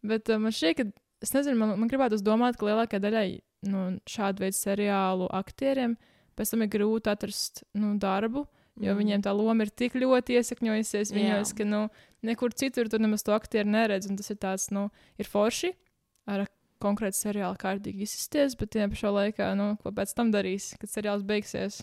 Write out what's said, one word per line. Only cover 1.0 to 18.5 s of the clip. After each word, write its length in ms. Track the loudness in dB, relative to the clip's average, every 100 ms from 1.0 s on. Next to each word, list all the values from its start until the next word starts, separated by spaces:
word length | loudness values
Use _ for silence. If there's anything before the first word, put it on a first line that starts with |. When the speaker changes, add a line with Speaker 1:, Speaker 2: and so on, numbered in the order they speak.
| _ _
Speaker 1:
es 120 | -2
nezinu, 240 | 0 2 2
man, 160 | 2 2
man 120 | 0
gribētos 340 | 2 2 2 4
domāt, 320 | 4 4 2
ka 80 | 0
lielākajai 360 | 2 2 0
daļai, 220 | 0 0 0 -4 _ _ -4
nu, 140 | -2 -2 -4 -8
šādu 320 | -4 -2 0
veidu 160 | -2 -2
seriālu 720 | -2 0 2 2 2 0 -2
aktieriem 680 | -4 -6 -2 0 2 0 -2 _ _ _ -6
pēc 120 | -2
tam 120 | 0
ir 60 | 0
grūti 380 | 2 2 2 0
atrast, 500 | -2 -2 -6 -8 -8 -10
nu, 180 | -2 0 0
darbu, 480 | 0 0 0 -2 -6 _ _ -6
jo 120 | 0
Speaker 2:
Mm. 40 | 2
Speaker 1:
viņiem 240 | 2 2
tā 120 | 2 2
loma 260 | 2 2
ir 80 | 0
tik 220 | 0 -2
ļoti 460 | 2 4 4 4 2
iesakņojusies 720 | 2 -2 0 0 0 -2 0
Speaker 2:
Jā. 20 |
Speaker 1:
viņos, 360 | 2 2 2 0
ka, 100 | -2
nu, 180 | 0 0 -2 -6 -20 _
nekur 320 | -4 0 -2 0
citur 320 | -2 0 0
tu 80 | 2
nemaz 240 | 2 2
to 100 | 2
aktieru 360 | 0 0 -2 2
neredz, 400 | 2 2 0 -2
un 80 | -8
tas 140 | -6
ir 60 | -6
tāds, 340 | -4 -4 -4
nu, 140 | -4 -4 _ -20 _
ir 100 | -4
forši 460 | 2 2 2 -4 -6 _ _ _ _ -6
ar 200 | -4 -4 _ _ _
konkrētu 340 | -2 0 0
seriālu 440 | -2 -4 -2 -4 -4
kārtīgi 420 | -4 -4 -6 -8
izsisties, 540 | -8 -6 -4 2 2